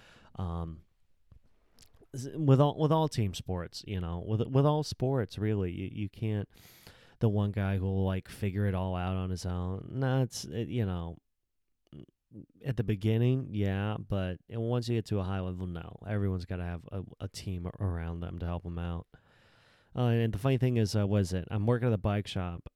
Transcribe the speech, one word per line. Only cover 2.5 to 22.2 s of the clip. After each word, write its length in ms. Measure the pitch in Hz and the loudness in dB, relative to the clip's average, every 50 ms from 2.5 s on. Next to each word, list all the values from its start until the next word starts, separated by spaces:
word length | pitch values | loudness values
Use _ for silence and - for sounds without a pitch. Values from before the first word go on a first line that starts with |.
| 135 127 | 8 8
all, 160 | 147 143 - 123 | 8 6 4 4
with 120 | 156 143 | 4 4
all 160 | 160 160 156 | 4 4 4
team 280 | 147 - 120 107 95 85 | 2 2 0 0 0 -2
sports, 500 | - - - 92 87 82 - - - - | -4 -6 -6 -4 -4 -6 -8 -12 -12 -8
you 140 | - 101 90 | -6 -4 -4
know, 240 | 87 85 85 87 82 | -4 -4 -4 -4 -2
with, 140 | 101 110 104 - - | 0 0 0 2 2
with 180 | 131 135 139 | 4 4 6
all 160 | 151 151 151 | 6 4 2
sports, 560 | 147 - - - 127 131 135 131 104 - - 92 | 0 -4 -4 -2 0 0 0 0 -2 -2 -4 -2
really, 320 | 104 107 107 101 95 87 | 0 0 2 2 0 -2
you, 200 | 90 95 95 92 | -4 -6 -6 -6
you 160 | - - 104 95 | -6 -6 -6 -8
can't. 400 | - - 113 110 107 104 98 - - - - - - - - - - - - - - - | -6 -4 -4 -2 -2 -2 -2 -6 -10 -20 -20 -20 -20 -20 -20 -20 -20 -20 -20 -20 -2 0
The 80 | 120 110 | 2 2
one 240 | 101 104 104 104 | 4 4 2 2
guy 240 | 95 104 98 98 98 | 0 0 0 0 0
who 80 | 95 95 | 0 0
will, 220 | 98 95 98 95 | 0 2 2 2
like, 220 | 95 95 92 - - | 2 0 -2 -4 -8
figure 380 | - - 104 98 90 101 104 | -8 -4 -4 -2 0 0 2
it 80 | 101 92 | 2 2
all 220 | 92 92 95 92 | 0 0 -2 -2
out 200 | 90 90 92 92 | -2 -2 -2 -2
on 140 | 92 92 92 | -2 -2 -2
his 160 | 92 85 - | -4 -4 -4
own. 400 | 90 90 90 90 90 95 - - - | -2 -2 -2 -2 -2 -4 -6 -6 -8
Nah, 300 | - 131 135 131 127 135 | -4 -2 0 2 2 2
it's, 220 | 131 117 - - - | 2 0 -2 -6 -10
it, 200 | - 73 113 113 | -6 -6 -4 -4
you 180 | - 98 123 107 | -2 -2 0 0
know, 340 | 95 90 87 85 85 85 - _ _ _ _ _ _ _ _ _ _ _ _ _ _ - 73 - - _ _ _ _ - 104 - - _ - - | 0 -2 -2 -4 -6 -10 -12 _ _ _ _ _ _ _ _ _ _ _ _ _ _ -20 -20 -20 -20 _ _ _ _ -18 -18 -18 -18 _ -8 -6
at 120 | 139 117 | -4 -2
the 80 | 117 104 | 0 0
beginning, 640 | 101 107 95 101 110 110 113 120 123 127 135 131 - | 0 0 2 2 2 4 4 4 4 2 2 -2 -4
yeah, 460 | 101 104 101 98 95 98 101 107 107 - - - | -2 0 0 2 2 0 0 -2 -4 -4 -4 -4
but 300 | 104 98 92 92 90 - _ - | -2 -2 -2 -4 -6 -8 _ -10
once 380 | 107 117 113 117 123 123 113 117 | -6 -4 -2 0 0 0 0 0
you 80 | 120 | 0
get 100 | 113 104 | 0 0
to 140 | - 107 101 | 0 0 0
a 20 | |
high 180 | 92 92 98 95 | 0 0 -2 -2
level, 260 | 92 92 90 90 92 | -2 -4 -4 -6 -6
no. 300 | 90 85 82 82 82 - - - 98 | -6 -6 -8 -10 -12 -14 -12 -6 -4
Everyone's 360 | 107 101 98 98 92 90 87 | -2 0 2 0 0 -2 -2
gotta 200 | - 92 90 87 | -4 -6 -4 -4
have 160 | 87 87 85 - - | -4 -6 -8 -8 -8
a, 100 | - 95 90 - - - | -8 -8 -8 -8 -10 -10
a 80 | 104 95 | -10 -10
team 380 | - - - 101 92 87 87 90 - - | -10 -8 -8 -6 -6 -4 -6 -6 -4 -2
around 400 | 104 92 85 82 82 82 85 85 | -2 0 0 -2 -4 -4 -4 -6
them 180 | 87 87 90 87 | -6 -6 -6 -4
to 80 | 87 | -4
help 200 | 85 87 85 - | -4 -4 -4 -4
'em 120 | 85 85 85 | -6 -6 -4
out. 280 | 87 87 85 85 - _ - - _ _ _ _ _ _ _ _ _ _ _ _ _ _ - | -4 -4 -4 -6 -8 _ -18 -20 _ _ _ _ _ _ _ _ _ _ _ _ _ _ -2
Uh, 120 | 127 123 120 | 0 2 4
and 240 | 117 117 117 110 | 4 4 2 2
the 60 | 104 95 | 0 2
funny 200 | 110 135 135 120 | 2 4 4 4
thing 180 | 127 127 123 | 4 4 4
is, 200 | 117 110 95 - | 4 4 4 2
uh, 100 | 107 101 | 2 2
what 140 | 98 104 104 | 4 4 4
is 120 | 98 85 | 4 2
it? 140 | 92 92 85 - | 0 -2 -2 -2
I'm 160 | 107 107 101 | -2 0 2
working 200 | 117 123 117 123 | 2 2 4 2
at 60 | 123 | 2
the 60 | 110 98 | 2 2
bike 280 | 95 107 101 104 | 2 2 0 0